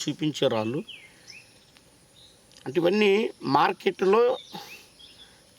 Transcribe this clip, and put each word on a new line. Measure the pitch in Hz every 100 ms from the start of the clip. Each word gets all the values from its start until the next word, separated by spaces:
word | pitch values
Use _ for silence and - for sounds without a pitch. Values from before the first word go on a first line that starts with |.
చూపించే | - 143 151 135 139
రాళ్ళు. | 113 107 139 220 - - _ - - - _ _ - _ _ _ _ - _ _ -
అంటే | 127 151
ఇవన్నీ | 170 208 208 196 233 - - 139
మార్కెట్లో | 175 185 196 175 190 214 240 262 - - - - - _ - - - _ _